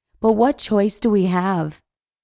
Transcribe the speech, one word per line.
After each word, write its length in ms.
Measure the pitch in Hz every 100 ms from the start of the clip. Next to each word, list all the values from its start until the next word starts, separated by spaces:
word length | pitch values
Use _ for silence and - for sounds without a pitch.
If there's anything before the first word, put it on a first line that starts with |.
| _ _
But 140 | 220
what 240 | 220 247 285
choice 420 | - 208 208 -
do 100 | 233
we 160 | 208 185
have? 560 | 180 185 180 156 - _ _ _ _